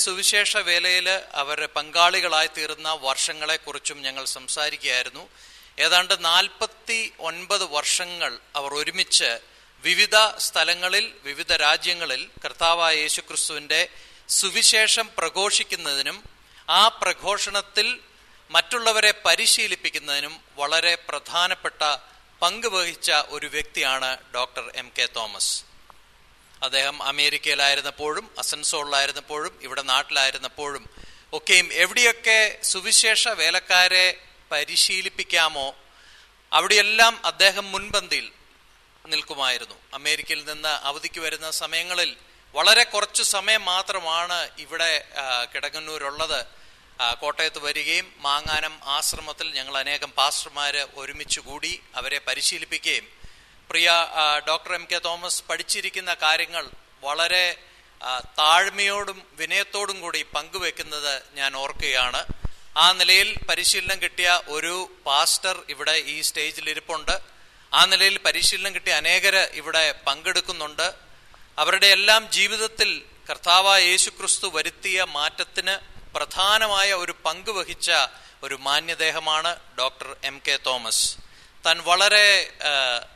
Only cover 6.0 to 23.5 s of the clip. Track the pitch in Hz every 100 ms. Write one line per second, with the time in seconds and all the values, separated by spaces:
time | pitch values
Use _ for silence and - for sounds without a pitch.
6 | 185 185 170 175 196 - 220 - - 226
7 | 220 - 165 170 185 196 180 147 147 -
8 | 180 175 147 117 _ 143 139 147 156 175
9 | 180 - 143 117 - - - _ 160 180
10 | 208 214 214 - - 175 160 175 180 196
11 | 226 - 139 143 170 165 147 160 180 175
12 | 160 131 180 - 147 - 165 170 165 156
13 | 151 - - 156 - 151 147 156 - -
14 | - - - - 196 196 226 220 214 233
15 | 214 - 165 185 202 - 214 180 160 139
16 | 139 190 - - - - - 175 220 -
17 | 185 170 175 202 - 202 - - 220 247
18 | - _ - - - 165 - 240 226 220
19 | 214 202 185 170 214 - 214 180 165 156
20 | 147 143 147 160 _ 139 143 160 170 170
21 | - 147 - 170 180 185 156 - 151 139
22 | - - _ _ 170 208 233 190 170 160
23 | - 151 139 147 147